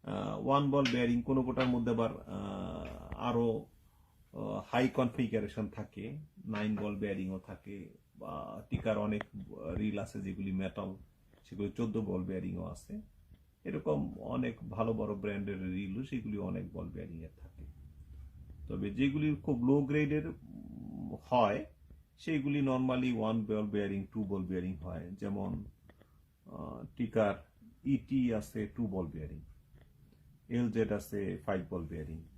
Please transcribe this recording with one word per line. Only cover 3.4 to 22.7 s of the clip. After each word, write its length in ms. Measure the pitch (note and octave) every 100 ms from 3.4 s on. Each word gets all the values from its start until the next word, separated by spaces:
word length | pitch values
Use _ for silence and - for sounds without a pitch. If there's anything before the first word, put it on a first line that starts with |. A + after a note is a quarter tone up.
| A#2 A2
আহ, 1040 | - - - - - _ - - G#2 G#2 -
হাই 180 | A#2+ C3
কনফিগারেশন 800 | - B2 B2+ A#2 A2 G#2 - G#2
থাকে, 500 | - G2+ - G#2+ C#3+ D3+ -
নাইন 320 | - G#2+ G#2+ G#2
বল 200 | G#2 G2+
বেয়ারিংও 420 | G#2 F#2+ F#2+ F#2+
থাকে, 560 | - F#2+ - G2+ E2+ - _ -
বা 460 | - - - G#2 -
টিকার 280 | - A2+ G#2
অনেক 260 | G#2 G#2 - G#2 F#2+ - C#2+ F2+
রিল 200 | G#2+ G2+
আছে 220 | F#2+ -
যেগুলি 320 | F#2+ F#2 F#2+
মেটাল, 440 | F#2+ F#2+ - F#2+ F#2+ - _ - - -
সেগুলি 240 | F#2 G2+ -
চোদ্দ 240 | A2+ G#2+
বল 240 | G2+ F#2
বেয়ারিংও 400 | F#2 F#2+ F#2 F2+
আছে। 360 | E2+ F2 - G#3 - - - - - _
এরকম 540 | - - D3+ D3 C#3 -
অনেক 500 | - B2 B2 A2+ G#2+
ভালো 260 | G#2+ A2+
বড় 200 | A2 G#2
ব্র্যান্ডের 580 | G2+ G#2 G2+ G2 F#2+ F#2
রিলও 320 | F#2 G2+ G2
সেগুলি 340 | C3+ C3 G#2+ G#2
অনেক 340 | F#2 F#2 F#2+
বল 160 | F#2 F2
বেয়ারিং 340 | E2+ E2+ E2
এর 80 | E2 -
থাকে। 240 | - - C#2 - - - - - - - - - -
তবে 220 | F#2+ G2+
যেগুলি 460 | G#2 C#3 C#3+ D3+ D3
খুব 220 | - B2+
লো 160 | A#2+ C#3+
গ্রেডের 520 | C3+ D3 D3 D3+ A#2+ - - - - - - - - -
হয়, 420 | - B2 G#2 G#2 D#4 - - - - _
সেইগুলি 440 | - D#3 C#3 C#3+
normally 560 | C3+